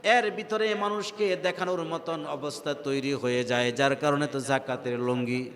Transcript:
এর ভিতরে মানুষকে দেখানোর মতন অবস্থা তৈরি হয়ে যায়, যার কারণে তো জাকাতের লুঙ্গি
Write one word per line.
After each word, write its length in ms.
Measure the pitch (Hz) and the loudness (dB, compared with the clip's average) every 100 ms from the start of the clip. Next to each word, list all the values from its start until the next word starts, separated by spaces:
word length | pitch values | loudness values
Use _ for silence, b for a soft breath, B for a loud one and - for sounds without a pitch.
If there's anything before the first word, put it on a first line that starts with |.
এর 280 | 196 240 214 | 6 4 4
ভিতরে 440 | 185 214 214 214 208 | -2 -4 0 0 0
মানুষকে 600 | 208 208 196 - 208 180 | 0 -2 -4 -2 0 2
দেখানোর 480 | 175 175 185 180 | 0 0 -2 -2
মতন 420 | 165 165 160 165 151 | -2 -4 -4 -6 -4
অবস্থা 480 | 143 147 143 151 | -6 -6 -6 -4
তৈরি 400 | 143 143 139 135 | -4 -2 -2 0
হয়ে 300 | 139 123 123 | 0 0 0
যায়, 280 | 117 123 123 | 2 2 2
যার 240 | 120 139 135 | 4 2 4
কারণে 320 | 147 143 143 | 2 2 0
তো 120 | 139 | -2
জাকাতের 600 | 123 135 131 127 127 120 | 0 0 0 -4 -2 -2
লুঙ্গি 500 | 123 127 120 127 127 | 0 0 0 -2 -4